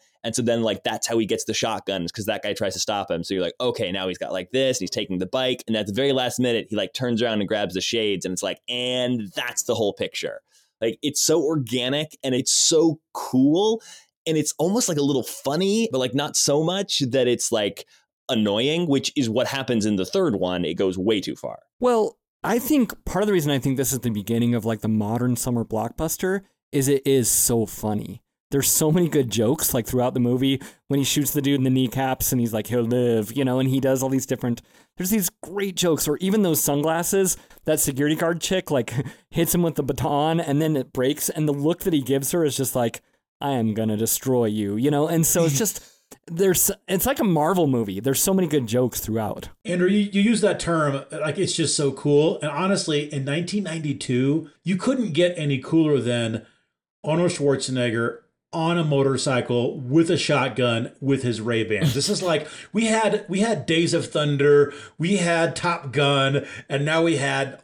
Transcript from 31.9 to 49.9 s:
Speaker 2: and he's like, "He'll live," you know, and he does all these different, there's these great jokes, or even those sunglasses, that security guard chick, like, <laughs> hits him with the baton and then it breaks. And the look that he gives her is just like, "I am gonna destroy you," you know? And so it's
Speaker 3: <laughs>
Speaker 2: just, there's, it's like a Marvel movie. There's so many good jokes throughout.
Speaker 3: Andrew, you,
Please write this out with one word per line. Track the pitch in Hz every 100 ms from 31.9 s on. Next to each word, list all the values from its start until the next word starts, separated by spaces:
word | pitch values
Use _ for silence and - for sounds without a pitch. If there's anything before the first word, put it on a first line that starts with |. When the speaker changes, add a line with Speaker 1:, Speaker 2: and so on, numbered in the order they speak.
| 127 131 131 -
Speaker 2:
and | 127
he's | 117
like, | 110 104
"He'll | 120
live," | 113 123 120 113 104 120
you |
know, | 131 127
and | 131
he | 131
does | 131 131
all | 135
these | 135 -
different, | 127 127 120 - _ _ -
there's | 180
these | 220 175 -
great | - 196 196 170
jokes, | 175 156 -
or | 147
even | 185 220
those | 185 156
sunglasses, | - 143 156 165 175 196 185 - - -
that | - 156
security | - 127 147 156
guard | 165 170
chick, | - 190 -
like, | 143 113 120 135
<laughs> | - _
hits | 160 165
him | 175
with | 170 156
the |
baton | 135 135 156 147 156 165
and | 156 143
then | 160 147
it | 127
breaks. | - 127 147 -
And | - 156
the |
look | 143 147 170
that | 196
he | 156
gives | 127 139 135
her | 180
is | 151 127
just | 131
like, | 127 117 - _ _ _ -
"I | 143
am | 131 113
gonna | 104 110 107
destroy | 110 - 131 123 117
you," | 107 101 107
you | 139
know? | 147 156
And | 165 160
so | 180
it's | 165 135
Speaker 3:
<laughs> |
Speaker 2:
just, | 220 - - _ _ - -
there's, | 165 190 180 - 185 -
it's | 190 233
like | 294
a |
Marvel | 233 160 151 185 156
movie. | 123 104 95
There's | 123 131
so | -
many | 190 175
good | 147 117
jokes | 120 123 -
throughout. | - 110 107 - - -
Speaker 3:
Andrew, | - 180
you, | 180